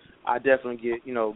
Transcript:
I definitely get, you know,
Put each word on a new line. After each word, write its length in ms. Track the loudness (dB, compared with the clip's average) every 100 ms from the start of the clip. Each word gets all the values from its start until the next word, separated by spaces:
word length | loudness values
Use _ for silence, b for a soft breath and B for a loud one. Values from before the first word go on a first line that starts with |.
| b b -4
I 120 | -2
definitely 400 | 4 4 2 -6
get, 280 | -4 -4 -4
you 80 |
know, 200 | -2 -2